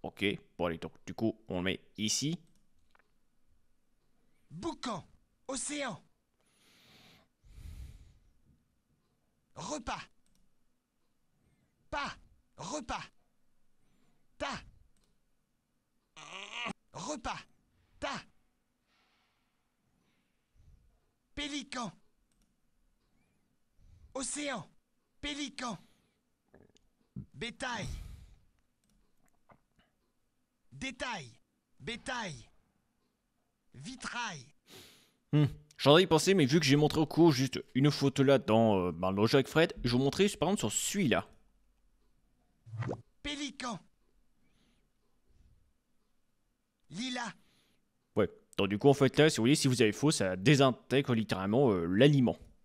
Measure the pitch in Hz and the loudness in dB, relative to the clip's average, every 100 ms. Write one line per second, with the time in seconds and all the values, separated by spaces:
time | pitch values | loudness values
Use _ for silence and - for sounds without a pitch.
0 | - - 101 - _ - 87 82 82 - | -14 -4 -4 -4 _ -6 -4 -4 -10 -14
1 | - 87 113 - - 90 92 - - - | -14 -4 -4 -4 -8 -6 -4 -6 -10 -8
2 | 107 - 139 175 - _ _ _ _ _ | -4 -4 -4 -6 -12 _ _ _ _ _
3 | _ _ _ _ _ _ _ _ _ _ | _ _ _ _ _ _ _ _ _ _
4 | _ _ _ _ _ 156 240 - 262 190 | _ _ _ _ _ -10 -8 -8 -8 -10
5 | - _ _ _ - 269 - 294 269 160 | -12 _ _ _ -10 -8 -6 -6 -6 -8
6 | _ _ _ _ _ _ _ _ _ - | _ _ _ _ _ _ _ _ _ -20
7 | - - _ _ - - - - - - | -20 -20 _ _ -20 -20 -18 -16 -16 -18
8 | - _ _ _ _ _ _ _ _ _ | -20 _ _ _ _ _ _ _ _ _
9 | _ _ _ _ _ - 170 294 - 190 | _ _ _ _ _ -14 -10 -8 -8 -10
10 | - _ _ _ _ _ _ _ _ _ | -12 _ _ _ _ _ _ _ _ _
11 | _ _ _ _ _ _ _ _ _ 294 | _ _ _ _ _ _ _ _ _ -8
12 | 262 - - _ _ - 156 302 - 220 | -6 -10 -20 _ _ -16 -10 -10 -8 -10
13 | - _ _ _ _ _ _ _ _ _ | -10 _ _ _ _ _ _ _ _ _
14 | _ _ _ _ 285 226 - - _ _ | _ _ _ _ -10 -10 -14 -20 _ _
15 | _ _ _ _ _ _ _ _ _ _ | _ _ _ _ _ _ _ _ _ _
16 | _ - 151 185 202 233 233 - _ - | _ -20 -18 -16 -14 -10 -10 -12 _ -14
17 | 196 294 240 190 - _ _ _ _ _ | -10 -8 -8 -12 -14 _ _ _ _ _
18 | 285 240 - _ _ _ _ _ _ _ | -10 -10 -14 _ _ _ _ _ _ _
19 | _ _ _ _ _ _ _ _ _ _ | _ _ _ _ _ _ _ _ _ _
20 | _ _ _ _ _ _ - - _ _ | _ _ _ _ _ _ -20 -20 _ _
21 | _ _ _ - 294 285 247 262 220 - | _ _ _ -10 -8 -8 -8 -8 -10 -12
22 | _ _ _ _ _ _ _ _ _ _ | _ _ _ _ _ _ _ _ _ _
23 | _ _ _ _ _ _ _ _ - - | _ _ _ _ _ _ _ _ -20 -20
24 | - 262 269 285 294 240 - _ _ _ | -14 -8 -8 -6 -6 -6 -10 _ _ _
25 | _ _ 285 285 277 - 254 185 - _ | _ _ -8 -6 -8 -8 -10 -10 -14 _
26 | _ _ _ _ _ - _ _ _ _ | _ _ _ _ _ -20 _ _ _ _
27 | _ - - 127 233 - 262 240 - - | _ -16 -16 -12 -12 -10 -8 -8 -8 -10
28 | - - - - _ _ _ _ _ _ | -12 -18 -20 -20 _ _ _ _ _ _
29 | _ _ _ _ _ - _ _ _ _ | _ _ _ _ _ -20 _ _ _ _
30 | _ _ _ _ _ _ _ 131 262 254 | _ _ _ _ _ _ _ -10 -10 -8
31 | 269 208 127 113 _ _ _ _ 135 240 | -8 -8 -12 -20 _ _ _ _ -12 -10
32 | - 247 208 127 110 _ _ _ _ _ | -8 -8 -8 -12 -18 _ _ _ _ _
33 | _ _ _ _ _ _ _ - 156 262 | _ _ _ _ _ _ _ -20 -16 -14
34 | - 240 233 156 123 _ _ - - - | -10 -8 -8 -10 -16 _ _ -20 -20 -20
35 | _ _ _ 147 147 - _ - 135 156 | _ _ _ 0 0 -2 _ -2 6 6
36 | 190 160 170 196 131 160 143 147 131 - | 6 2 4 4 4 4 4 4 4 0
37 | 151 - 170 127 131 - - 131 147 143 | 0 6 6 6 -2 -4 -4 2 2 2
38 | 139 135 135 135 - 110 113 98 90 82 | 0 4 4 4 4 4 6 4 0 -2
39 | 92 98 113 135 127 156 175 - 123 123 | -2 2 4 4 2 2 0 0 -2 0
40 | 139 - 202 - 156 202 107 - - 202 | 0 2 0 0 -2 0 -2 -4 -4 -2
41 | 156 90 - - _ _ _ _ _ _ | 0 0 -2 -20 _ _ _ _ _ _
42 | _ _ _ _ _ _ - 110 - - | _ _ _ _ _ _ -18 -8 -6 -8
43 | - _ 285 285 285 - 247 202 _ _ | -12 _ -10 -8 -8 -8 -8 -8 _ _
44 | _ _ _ _ _ _ _ _ _ _ | _ _ _ _ _ _ _ _ _ _
45 | _ _ _ _ - _ _ _ _ _ | _ _ _ _ -20 _ _ _ _ _
46 | _ _ _ _ _ _ _ _ _ 175 | _ _ _ _ _ _ _ _ _ -10
47 | 254 247 233 - _ _ _ _ _ _ | -8 -6 -8 -12 _ _ _ _ _ _
48 | _ - 95 - _ - 98 104 135 135 | _ -2 -2 -4 _ -4 -2 4 4 6
49 | 131 - 156 131 113 143 135 123 110 101 | 4 6 4 4 2 4 2 4 2 4
50 | 147 156 95 92 98 143 135 123 _ 131 | 0 0 -2 0 4 6 6 2 _ -2
51 | 139 117 107 95 95 113 139 92 85 95 | 2 -2 0 -2 0 2 4 2 2 6
52 | 143 143 117 - - _ | 6 6 4 0 -10 _